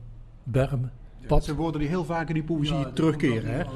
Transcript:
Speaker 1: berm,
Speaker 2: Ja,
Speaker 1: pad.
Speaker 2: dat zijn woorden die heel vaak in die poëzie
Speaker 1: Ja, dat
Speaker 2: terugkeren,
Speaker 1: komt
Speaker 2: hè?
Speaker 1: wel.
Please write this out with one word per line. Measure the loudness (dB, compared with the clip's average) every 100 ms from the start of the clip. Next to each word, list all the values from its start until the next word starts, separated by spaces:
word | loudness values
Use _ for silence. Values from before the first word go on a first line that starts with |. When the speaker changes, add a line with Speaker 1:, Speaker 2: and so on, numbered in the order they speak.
| -12 -16 -16 -14
Speaker 1:
berm, | -2 2 2 0
Speaker 2:
Ja, | -2 -6 -16 -16
Speaker 1:
pad. | 4
Speaker 2:
dat | 4
zijn | 4 0
woorden | 0 0
die | 0
heel | 0 -2
vaak | -2 0
in |
die | -2
poëzie | 0 0 2 0
Speaker 1:
Ja, |
dat | 0 2
Speaker 2:
terugkeren, | 2 4 2 0
Speaker 1:
komt | 0
Speaker 2:
hè? | -2
Speaker 1:
wel. | -4